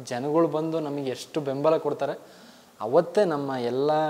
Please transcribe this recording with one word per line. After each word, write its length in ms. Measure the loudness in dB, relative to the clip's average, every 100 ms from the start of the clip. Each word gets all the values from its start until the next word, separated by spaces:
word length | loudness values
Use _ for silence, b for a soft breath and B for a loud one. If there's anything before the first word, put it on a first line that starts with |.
| -8
ಜನಗಳು 420 | -4 -2 2 2
ಬಂದು 320 | 2 -2 -2
ನಮಗೆ 300 | -4 -4 -4
ಎಷ್ಟು 320 | -6 -6 -4
ಬೆಂಬಲ 360 | -2 0 2 2
ಕೊಡ್ತಾರೆ, 420 | 2 -2 -4 -6 B B B B B B
ಅವತ್ತೇ 440 | 0 2 4 2 2
ನಮ್ಮ 260 | 0 -2 -2
ಎಲ್ಲ, 320 | -2 0 2 2 2